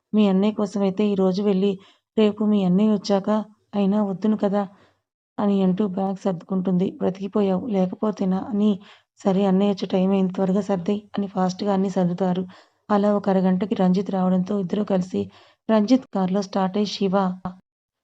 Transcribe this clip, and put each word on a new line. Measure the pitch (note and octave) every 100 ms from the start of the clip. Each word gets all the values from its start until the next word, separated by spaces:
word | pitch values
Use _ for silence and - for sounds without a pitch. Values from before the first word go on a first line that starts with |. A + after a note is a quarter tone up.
| _
మీ | G#3+ G#3
అన్నయ్య | F#3+ G#3
కోసమైతే | G#3 G#3 G3+ G3 F#3+
ఈ | G#3
రోజు | G3 F#3+ F#3
వెళ్ళి, | G#3 F#3 G3+ F#3+ - _ _ -
రేపు | G#3+ G#3
మీ | G#3+ G#3
అన్నయ్య | F#3 F3+ G#3+
వచ్చాక | G#3 G3+ G3 G3 G#3+ G#3 _ _
అయినా | G3+ G3 G#3
వద్దును | G3+ F#3+ G#3+ G#3+
కదా" | G3+ G3+ G3 - _ _ _ _ _ -
అని | G#3 G3
అంటూ | F#3+ F#3 G#3+
బ్యాగ్ | F#3 F#3+ F#3+
సర్దుకుంటుంది. | G3+ F3 - F#3+ F#3 F3+ F#3+
"బ్రతికిపోయావు, | - F#3+ F#3 G3 G#3+ G3 F#3 C4+
లేకపోతేనా?" | G3 F#3 G3+ G#3+ G3+ F#3+ F#3 -
అని. | G#3 G#3+ G3 - - _ _
"సరే, | G#3 F#3+ G3
అన్నయ్య | F#3+ G3+
వచ్చే | G3 F#3
టైమ్ | F#3+ F#3
అయింది, | G3 F#3
త్వరగా | F#3 F#3+ F#3+
సర్దేయ్" | G3 G3 E3+ G#3 -
అని | - G3+
ఫాస్ట్‌గా | F#3+ F#3 F#3 G3+
అన్నీ | G3 G3
సర్దుతారు. | F#3 F3+ F3 F#3 F3+ F#3 - _ _ -
అలా | G#3 G#3
ఒక | G3+ G3+
అరగంటకి | F#3+ F#3 F#3 F#3+
రంజిత్ | G3+ F#3 F#3 G3
రావడంతో | F#3+ F#3 F#3 F#3 G#3
ఇద్దరూ | F3+ G#3
కలిసి | G#3 F#3+ F#3 G3+ G3 - - _ -
రంజిత్ | A3 G#3 C4 -
కార్లో | G3 F#3 F#3+
స్టార్ట్ | G3 G3+ F#3 G3+
అయి | G#3
శివ | - G3 G3 F#3 F#3 F#3 - _ _ _ _